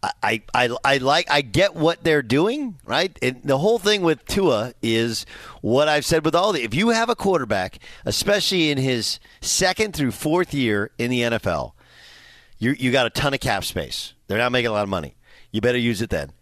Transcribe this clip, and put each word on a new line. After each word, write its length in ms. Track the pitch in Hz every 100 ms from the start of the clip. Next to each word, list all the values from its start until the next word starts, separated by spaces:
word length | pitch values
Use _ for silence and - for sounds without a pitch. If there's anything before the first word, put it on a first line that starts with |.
I, 100 | 101 -
I, 180 | 101 113 -
I, 240 | 123 123 120
I 140 | 135 139
like, 320 | 131 156 175
I 120 | 147
get 340 | 131 113 196 165
what 280 | 156 165
they're 180 | 165 151
doing, 580 | 120 135 185 285 269 165 -
right? 320 | 127 185 -
And 200 | 127 127
the 140 | 139 135
whole 200 | 185 226
thing 240 | 190 208
with 240 | 170 151 -
Tua 480 | 202 185 113 120 -
is 440 | 117 113 117 110 - - - -
what 260 | 98 127 151
I've 160 | 151 139
said 180 | 165
with 100 | 151
all 200 | 165 196
the, 100 | 175
if 100 | 117
you 160 | 117 226
have 200 | 226 233
a 60 | 240
quarterback, 640 | 196 175 123 104 92 - - - -
especially 680 | 113 - 202 - 190 156
in 60 | 143
his 420 | 131 123 107 - - -
second 520 | - - 185 185 220
through 180 | 156 135
fourth 420 | - 156 175 175
year 380 | 143 123 104 101 -
in 140 | 120
the 120 | 123
N 100 | 120
F 120 | 113 98
L, 300 | 80 62 - _ - - - - - _ -
you, 140 | 113
you 200 | 143 127
got 140 | 131 117
a 60 |
ton 220 | - 143
of 80 | 135
cap 220 | 131 98 -
space. 480 | - 69 - - _ _
They're 100 | 101
not 140 | 123
making 180 | 123 120
a 40 |
lot 100 | 104
of 60 | 101
money. 280 | 95 73 - _ - -
You 100 | 110
better 160 | 120 123
use 240 | 120 104
it 80 | 113
then. 220 | 85 71 -